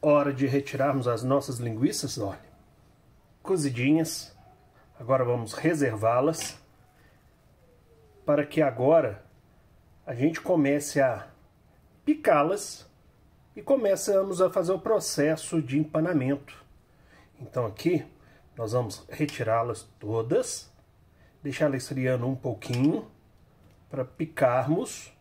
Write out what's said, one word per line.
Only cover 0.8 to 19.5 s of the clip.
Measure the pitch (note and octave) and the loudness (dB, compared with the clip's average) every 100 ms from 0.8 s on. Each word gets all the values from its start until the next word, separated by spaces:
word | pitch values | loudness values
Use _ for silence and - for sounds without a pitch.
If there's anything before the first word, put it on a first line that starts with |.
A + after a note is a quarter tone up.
| C3+ C#3 B2 | 0 0 0
as | A#2 | -2
nossas | B2+ C#3 C3 A#2+ | 2 0 0 -6
linguiças, | A#2+ A2 C3 - - - | -6 0 0 0 -6 -6
olha, | G2 F#2+ - - _ _ _ _ _ _ _ _ | -6 -8 -16 -20 _ _ _ _ _ _ _ _
cozidinhas. | - F#3+ C#3+ A#2+ C3 D#3 D#3+ - - - - _ _ _ _ - | -2 0 0 0 2 4 2 -4 -12 -20 -20 _ _ _ _ -18
Agora | A#2 C3 | 0 0
vamos | B2 B2 A2 | 2 -2 -4
reservá-las | - D#3 E3 C#3 A2 A2+ A#2+ C#3+ D#3+ - - _ _ _ _ _ _ _ _ _ _ _ _ _ _ _ _ | -2 0 2 0 0 0 2 2 0 -8 -12 _ _ _ _ _ _ _ _ _ _ _ _ _ _ _ _
para | - D3 D3 | 0 0 0
que | - | 0
agora | D3 A#2 B2+ E3 C3 G2+ - _ _ _ _ _ _ _ - | 0 2 4 4 4 -4 -16 _ _ _ _ _ _ _ -12
a | |
gente | B2 C#3+ E3 | 0 0 0
comece | - F3 C#3 D3 C#3+ D3 | 0 2 4 2 0 2
a | C3 A2 - - _ _ _ _ _ _ | 2 0 -10 -20 _ _ _ _ _ _
picá-las | - D#4 - D#3 D3 G3+ - - - _ _ _ _ _ _ | -2 0 4 4 4 0 -6 -14 -20 _ _ _ _ _ _
e | - | -18
começamos | - C4+ G#3+ F#3+ G3+ G3 G3 F3+ | 0 2 4 0 2 2 2 2
a | F#3 | 2
fazer | F#3 E3+ | 2 0
o | F#3+ | -2
processo | - D3+ - - D3 D#3 - E3 | 2 0 0 0 0 0 -2 -4
de | C3 C3+ | 0 0
empanamento. | D3+ D#3+ E3 E3 B2+ C#3+ - - - - _ _ _ - - _ | 0 0 0 2 0 -2 -4 -20 -20 -20 _ _ _ -20 -20 _
Então | A#2+ - A#2 | -10 -4 -4
aqui | G2 E3 E3+ - - - - _ - | -2 0 0 -2 -20 -20 -20 _ -10
nós | A2+ | -4
vamos | A#2+ A2+ - - | -2 -2 -8 -16
retirá-las | - D3 - A2+ | -4 -4 -2 0